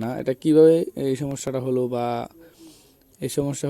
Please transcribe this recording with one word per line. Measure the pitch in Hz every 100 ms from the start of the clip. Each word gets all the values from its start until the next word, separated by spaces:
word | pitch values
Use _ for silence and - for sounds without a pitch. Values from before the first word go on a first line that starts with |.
না। | 117 131
এটা | 123 131
কিভাবে | 160 156 160 165 - - 139
এই | 131
সমস্যাটা | 143 135 139 131 131
হলো | 127 123
বা | 123 120 120 - - - - - - _ _ _ _
এই | 131 -
সমস্যা | 143 135